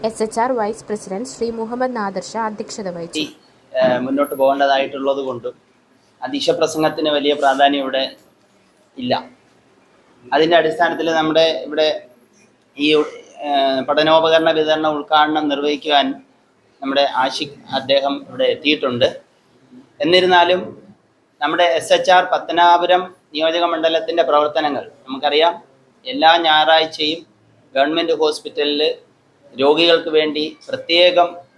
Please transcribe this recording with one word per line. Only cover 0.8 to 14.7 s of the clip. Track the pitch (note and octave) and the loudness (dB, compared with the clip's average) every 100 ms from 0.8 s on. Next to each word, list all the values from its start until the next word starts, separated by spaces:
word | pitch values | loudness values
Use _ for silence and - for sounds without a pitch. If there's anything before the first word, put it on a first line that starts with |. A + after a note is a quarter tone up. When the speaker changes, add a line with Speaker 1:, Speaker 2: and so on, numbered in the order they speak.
Speaker 1:
പ്രസിഡന്റ് | - G#3+ - F#3+ B3+ | -10 -10 -8 -10 -10
ശ്രീ | - A#3 | -8 -8
മുഹമ്മദ് | A3+ A3 A#3+ B3+ A#3+ | -6 -8 -4 -4 -4
നാദർ | G3+ F#3+ | -6 -8
ഷാ | F3+ A3+ A3 | -8 -6 -6
അധ്യക്ഷത | G#3+ A3 - F#3+ | -8 -12 -10 -10
വഹിച്ചു. | F3 E3+ D#3 D3 - _ _ _ B2+ | -10 -10 -8 -8 -12 _ _ _ 0
Speaker 2:
ഏ, | C3 B2 | 0 0
മുന്നോട്ട് | C3 C#3 C#3 C3 | -2 -2 -2 2
പോകേണ്ടതായിട്ടുള്ളത് | C3+ C#3 C#3 C3+ C3+ C#3 C#3 C#3 C3+ | 2 2 2 2 -2 -4 -4 -2 -4
കൊണ്ടും | A#2+ B2 - _ _ _ _ _ _ | -8 -10 -14 _ _ _ _ _ _
അതിശ | B2+ C#3 E3 | -8 -4 -2
പ്രസംഗത്തിന് | - D#3 D#3 D3+ - D#3 | 0 -2 0 -2 0 -2
വലിയ | D3 C#3+ | 0 0
പ്രാധാന്യം | D3 C#3 C3+ C#3+ C#3+ | 2 2 4 2 2
ഇവിടെ | C3 C3 C3+ - _ _ _ _ _ _ _ - | -2 -4 -4 -10 _ _ _ _ _ _ _ -10
ഇല്ല. | B2 A2 - _ _ _ _ _ _ _ _ _ - | -4 -4 -4 _ _ _ _ _ _ _ _ _ -2
അതിൻ്റെ | C#3 E3 E3+ | 0 4 4
അടിസ്ഥാനത്തിൽ | D#3 D#3 E3+ - E3 | 2 0 -2 0 -2
നമ്മുടെ | D#3+ D#3 D#3 E3 D#3 C#3+ | 0 0 2 2 0 -6
ഇവിടെ | D3+ D#3 C#3 - _ _ _ _ _ _ - | -2 -2 -2 -10 _ _ _ _ _ _ -4
ഈ, | D3 D3+ D3+ - - - D3 | 0 2 0 -8 -20 -12 -4
ഏ, | C#3+ C3+ C3+ C3 | 0 0 -2 0
പഠനോപകരണ | D3 D#3 D#3+ D#3+ D#3+ E3 | 0 4 4 4 2 2
വിതരണ | D#3 D#3 | 0 0